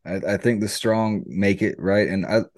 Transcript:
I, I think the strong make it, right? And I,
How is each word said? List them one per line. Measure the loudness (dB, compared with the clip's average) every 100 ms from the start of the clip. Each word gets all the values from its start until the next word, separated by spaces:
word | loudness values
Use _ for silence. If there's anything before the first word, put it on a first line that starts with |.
| -8
I, | -6 -2
I | 0
think | 2 0
the | -2
strong | -2 0 2 0 -2 -4
make | 0 0 2
it, | 0 -2
right? | 0 2 2
And | 0 0
I, | 0 0